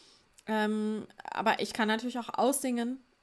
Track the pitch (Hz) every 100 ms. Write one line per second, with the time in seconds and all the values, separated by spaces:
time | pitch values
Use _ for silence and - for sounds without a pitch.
0 | - - _ - - 214 214 214 214 214
1 | - - - - 220 - 202 - 214 220
2 | 247 247 220 - 240 277 262 240 233 262
3 | - _